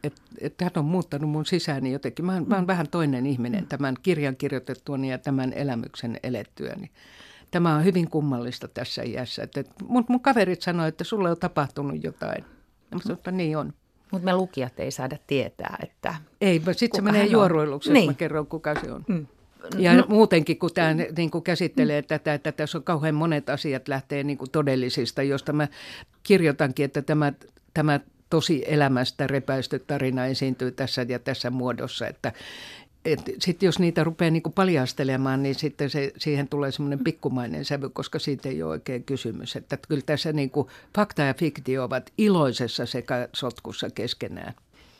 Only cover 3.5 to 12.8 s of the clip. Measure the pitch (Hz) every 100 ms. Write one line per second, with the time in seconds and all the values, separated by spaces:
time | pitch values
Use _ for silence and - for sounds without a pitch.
3.5 | 196 - 139 135 127 190 160 143 131 139
4.5 | 131 - 131 - 135 135 127 - 135 131
5.5 | - 143 117 - - 117 117 - 117 -
6.5 | - 67 - - - - - - - -
7.5 | 175 175 151 175 180 165 156 147 123 120
8.5 | - - - 127 - 120 117 123 - 110
9.5 | 143 135 - 127 247 233 247 269 233 185
10.5 | 175 - 175 160 160 170 220 180 170 175
11.5 | - 139 - 143 156 156 - - - -
12.5 | - _ _